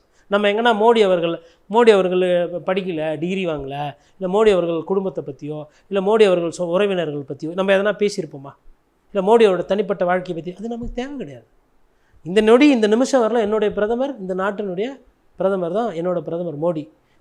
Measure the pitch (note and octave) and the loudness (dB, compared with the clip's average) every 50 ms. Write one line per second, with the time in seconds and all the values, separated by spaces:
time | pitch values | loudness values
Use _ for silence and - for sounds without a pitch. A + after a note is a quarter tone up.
0 | _ _ _ _ _ _ G3 G#3 G#3 G3+ G3+ A3 A#3 A#3+ A3+ G3+ G#3+ A#3 A#3 A3+ | _ _ _ _ _ _ 0 2 2 2 0 2 2 2 2 4 4 4 6 4
1 | G#3 F#3+ F#3 E3+ E3 E3+ E3+ E3 - - _ _ _ _ G3 A#3 A#3+ A3+ G#3 F#3+ | 4 4 2 0 0 -4 -4 -6 -10 -20 _ _ _ _ 0 4 6 6 6 6
2 | F3+ F3+ F#3 F3+ F3+ F3+ F3+ F3 F3 E3 F3 F3 D3+ F#3+ F#3+ G3 F3+ F#3+ F3 D#3 | 4 2 0 0 2 2 2 0 0 -2 -6 -6 -4 -4 -4 -2 -4 -4 -6 -4
3 | D#3 D#3+ D#3 D3 E3 F3+ G3 G3 F#3 E3+ D#3 C#3+ C#3 C3+ C#3 C#3+ D3 C#3+ - _ | -4 -4 -4 -4 -4 -4 -4 -4 -4 -4 -4 -6 -8 -10 -8 -8 -8 -10 -10 _
4 | _ _ _ _ F#3+ F3+ F#3 G#3+ A3+ G#3+ G3 F3 E3+ E3+ E3+ D#3+ D#3 - F#3+ G3 | _ _ _ _ -6 -2 0 4 4 4 4 4 2 0 -2 -4 -4 -2 -4 -2
5 | F#3+ F#3 F3+ E3+ C#3+ D3+ C3+ - D3 D3 D3+ D3+ D3 - _ _ _ _ F#3+ G3+ | -2 -4 -6 -8 -10 -10 -14 -12 -12 -10 -10 -10 -12 -14 _ _ _ _ -4 -2
6 | F#3 G3+ A3 A3 G#3+ G3 F3+ E3+ E3+ E3 D#3 - F3+ E3+ E3+ F#3+ G#3 G3+ F#3+ F3+ | 0 2 4 4 4 4 4 2 0 -4 -4 -6 -4 -2 0 0 0 0 0 -2
7 | E3 D3+ D3 D3 C#3 - C#3+ - D#3+ D#3 E3+ F#3+ F#3+ G3 G3 F#3+ G3 G#3+ G3 G3+ | -2 -4 -6 -8 -10 -10 -12 -10 -10 -8 -4 -2 0 2 2 2 2 0 0 0
8 | G#3 G3+ G3+ F#3+ D#3+ D3 - C#3 C3+ C#3 - _ _ - - _ _ _ _ _ | -2 -2 -2 -4 -8 -10 -14 -18 -20 -20 -20 _ _ -20 -20 _ _ _ _ _
9 | _ _ - G3+ F#3 G3 A#3 A#3 A3+ G3+ F3+ F3 F#3+ - G3 G#3 G3+ F3+ G3 F#3 | _ _ -6 -2 2 4 6 6 6 4 4 0 -2 -2 -2 -2 -2 -4 -2 -2
10 | F#3+ F3 F3+ F#3 E3+ F3+ F3 G3 D#3 F3+ F3+ F#3+ G#3 A3+ A#3+ A#3 A#3+ A#3 - A#3+ | 0 0 0 -2 -2 -6 -10 -8 -10 -12 -12 -12 -10 -10 -10 -10 -10 -10 -8 -8
11 | B3 C#4+ D4 C4 F#3+ C#3+ C3 A#2 - _ _ _ _ _ _ _ _ _ _ _ | -10 -10 -10 -12 -12 -14 -16 -20 -20 _ _ _ _ _ _ _ _ _ _ _
12 | _ _ _ _ _ D#3 F3+ G#3+ G#3+ G#3+ A#3 B3+ D4 D4 C4+ A3+ G#3+ G#3 G#3+ A#3 | _ _ _ _ _ 0 0 2 6 6 6 8 8 6 6 4 4 2 2 2
13 | C4+ B3+ C#4 B3+ A3+ G#3+ A#3 A#3+ G#3+ G3+ A3 G#3+ G#3+ G3+ F3 G3 G#3 G#3 A#3+ A#3+ | 2 2 2 2 2 2 0 0 0 0 0 0 0 0 0 -2 -2 -2 0 -2
14 | C4 C#4+ C4 G#3+ F#3+ F#3 F#3 F#3 F#3+ G#3 G3+ G3 G#3 G3 F3 F3 G#3+ C4 C#4 B3+ | -2 -4 -6 -8 -8 -6 -4 -4 -4 -4 -4 -4 -8 -6 -6 -6 -6 -8 -8 -14
15 | _ _ _ _ _ _ _ - F3+ F#3+ G3+ F#3+ F3 E3 F3 G#3+ A#3+ A3 E3 E3 | _ _ _ _ _ _ _ -2 -2 -2 0 -2 -2 -2 -2 -4 -4 -4 -4 -4
16 | E3 F3+ F3+ F3 D3+ D#3 E3 E3+ F3+ E3+ D3 C#3+ D#3+ F3 E3+ D#3 D3 - _ _ | -4 -4 -4 -4 -4 -6 -6 -6 -6 -8 -6 -2 -2 -2 -2 -2 -8 -10 _ _
17 | _ _ _ _ | _ _ _ _